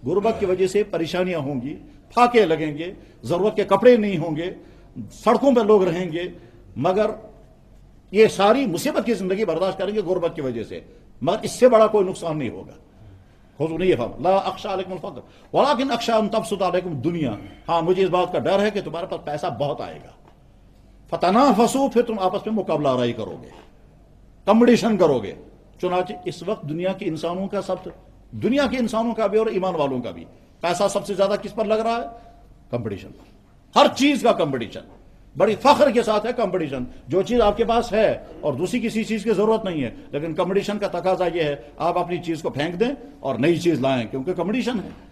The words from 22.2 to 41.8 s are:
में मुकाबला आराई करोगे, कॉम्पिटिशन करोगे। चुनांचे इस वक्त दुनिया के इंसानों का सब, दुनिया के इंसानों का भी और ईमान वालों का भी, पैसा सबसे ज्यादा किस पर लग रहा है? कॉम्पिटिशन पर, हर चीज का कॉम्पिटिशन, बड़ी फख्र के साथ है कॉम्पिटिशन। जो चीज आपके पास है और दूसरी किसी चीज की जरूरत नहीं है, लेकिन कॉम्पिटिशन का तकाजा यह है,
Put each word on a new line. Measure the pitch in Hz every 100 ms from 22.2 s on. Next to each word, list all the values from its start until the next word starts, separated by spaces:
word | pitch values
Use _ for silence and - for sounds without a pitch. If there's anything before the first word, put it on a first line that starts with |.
| 185 202 214
में |
मुकाबला | 220 185 156 147
आराई | 127 120
करोगे, | 113 98 76 62 - - - - - _ - - - -
कॉम्पिटिशन | 220 240 226 220 202
करोगे। | 165 131 98 - - - - -
चुनांचे | 180 180 180 214 180
इस | -
वक्त | 170 214
दुनिया | 143 156 185
के | 190
इंसानों | 202 160 165 180 190
का | 202
सब, | 185 185 175 - - - -
दुनिया | 110 214 277 262
के | 254
इंसानों | 226 220 233
का | 220 208
भी | 214
और | 220 190
ईमान | 185
वालों | 170 139 127
का | 117
भी, | 82 80 - _ _
पैसा | 170 180 202
सबसे | 202 196
ज्यादा | 190 196 202
किस | 202
पर | - 208
लग | 220
रहा | 226 233
है? | - - - - - - -
कॉम्पिटिशन | 123 107 98 -
पर, | - - - _ _ _ 226
हर | 285
चीज | - 277 269
का | 233
कॉम्पिटिशन, | 233 156 131 110 - - - - - - 139
बड़ी | 202
फख्र | 208 277 262 285
के | 226
साथ | 226 214 220
है |
कॉम्पिटिशन। | 240 202 180 156 131 123 - -
जो | 170
चीज | 190 240
आपके | 208 202
पास | 226 233 226
है | 214 190 120 - -
और | 147
दूसरी | 127 180 247
किसी | 220 214
चीज | 208 214
की | 202
जरूरत | 196 214 220
नहीं | 196 160
है, | 120 - -
लेकिन | 151 165
कॉम्पिटिशन | 156 180 196 202 208
का | 202
तकाजा | 175 180 180 185
यह | 170
है, | 151 143 - -